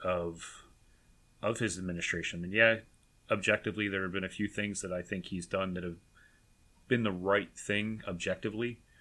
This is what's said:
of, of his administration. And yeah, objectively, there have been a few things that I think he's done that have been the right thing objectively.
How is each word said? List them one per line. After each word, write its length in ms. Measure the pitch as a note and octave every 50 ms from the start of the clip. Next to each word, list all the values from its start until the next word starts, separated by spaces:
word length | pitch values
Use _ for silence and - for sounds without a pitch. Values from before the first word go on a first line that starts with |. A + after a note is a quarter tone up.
| -
of, 600 | F#2 F#2 F2 E2+ E2+ E2 E2 - - - - - - - - - - - - _ - - _ - - - -
of 180 | - G#2 A#2 -
his 180 | B2 G#2+ E2+ F#2
administration. 680 | F#2 F2+ F2 E2+ E2+ - - E2+ E2 - - F2 F2
And 100 | F2+ F#2+
yeah, 240 | A2 A2+ A2+ A2+ A2 - - - - _ _ _ _ _ -
objectively, 580 | A2+ G#2 F#2+ A2 G#2 G#2+ - A2 F#2 G#2 G#2 G2+
there 160 | G2 G2 F#2+
have 80 | F#2 F2+
been 100 | G2 F#2
a 60 | F#2
few 180 | - - G#2 G2+
things 340 | - - G#2 G#2 G2+ -
that 100 | - F#2
I 100 | F2+ F2+
think 260 | F2+ - G#2 F#2+ F2 -
he's 180 | F#2+ F2+ F2
done 280 | - - F#2+ F#2+ F#2+ F2+
that 100 | F2+ F2
have 140 | F2 E2+ - - _ - - - - _ _ _ _ - _ - - - _ - -
been 160 | B2+ A#2+ A#2
the 80 | G#2
right 380 | F#2+ F2+ F2+ G2 G2 G#2 F#2+ - - -
thing 440 | - - G#2+ G#2 G#2 A2 A2 A2 - G2+
objectively. 720 | F2+ E2+ - - - - - A2+ G2+ G#2+ A#2+ A#2+ A#2 - - _ - -